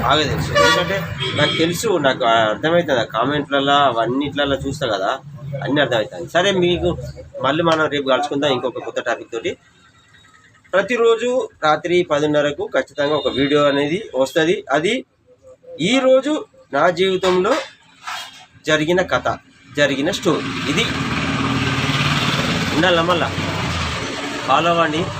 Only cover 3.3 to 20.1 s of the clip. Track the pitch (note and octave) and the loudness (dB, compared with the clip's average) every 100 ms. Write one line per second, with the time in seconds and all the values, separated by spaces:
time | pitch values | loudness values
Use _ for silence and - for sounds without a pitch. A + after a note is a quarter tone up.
3.3 | D3 C#3 C#3 C#3 C#3+ C#3 A#2 A#2 C3 C#3+ | -2 -2 0 4 4 4 2 0 0 -4
4.3 | C#3 C#3+ C3+ C#3 C3+ B2+ G2+ G2 C3+ - | -2 0 0 -2 -4 -2 -2 -2 -4 -8
5.3 | - - C#3 - C#3+ C3+ A#2 G#2 F2+ F2 | -16 -10 -8 -2 0 2 0 -2 -6 -4
6.3 | E3 F#3 F#3+ F3 F3 F3 D#3 C3 - - | 0 2 2 2 2 -2 -4 -8 -12 -16
7.3 | - C3 D3+ E3+ D#3+ D3+ C#3+ C3 B2+ - | -4 -2 2 2 2 0 0 0 0 0
8.3 | C#3+ D3 B2+ B2+ A#2 A#2 A2 A2+ A2 A#2 | -2 0 0 -2 -8 -8 -6 -4 -6 -6
9.3 | A#2 E3+ B3 _ _ _ _ _ - - | -8 -6 -8 _ _ _ _ _ -20 -20
10.3 | _ - _ _ F#3 G3 A#3+ A3+ A3+ A#3+ | _ -20 _ _ -2 0 2 4 4 2
11.3 | B3+ - _ D#3 D3+ E3 F3 F3 D3 D3+ | -2 -4 _ 0 0 2 0 2 2 2
12.3 | D3 D3 C#3+ C#3+ C3+ C3 - C#3+ D3+ B2+ | 2 0 -2 -2 -2 -2 -2 0 0 0
13.3 | A#2 C#3 D3 D3 C#3 C#3+ F3 - B2+ C3+ | 0 2 4 4 2 0 -2 -4 -2 0
14.3 | - D#3+ G3+ - C#3+ F3 B3 B3+ _ _ | 2 2 0 0 0 2 -2 -6 _ _
15.3 | _ - - - - E3 C4 C4 C4 C4 | _ -20 -20 -18 -4 0 2 4 4 4
16.3 | D4+ - _ - C3+ E3 E3+ F#3+ F#3 F#3 | -4 -6 _ -6 2 2 2 0 2 2
17.3 | F#3 F#3 D4 - - _ _ - - - | 2 2 0 -2 -16 _ _ -12 -12 -12
18.3 | - - - - D#3 D3+ F3+ F3+ B2+ A#2+ | -18 -20 -14 -2 0 2 0 2 0 -2
19.3 | G#2 - _ - - C#3+ C3+ D3 | -4 -10 _ -12 0 0 2 -2